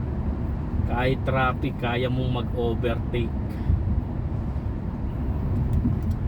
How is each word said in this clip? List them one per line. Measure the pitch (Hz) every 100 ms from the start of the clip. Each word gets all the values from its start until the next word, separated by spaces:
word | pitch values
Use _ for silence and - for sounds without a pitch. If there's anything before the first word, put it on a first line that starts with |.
| - - - - - - - - -
Kahit | 123 127 127 131
traffic, | 131 127 127 139 -
kaya | 120 123 127
mong | 127 127 123
mag-overtake. | 117 127 117 110 120 113 - 123 113 - - - - - - - - - - - - - - - - - - - - - - - - - - - - -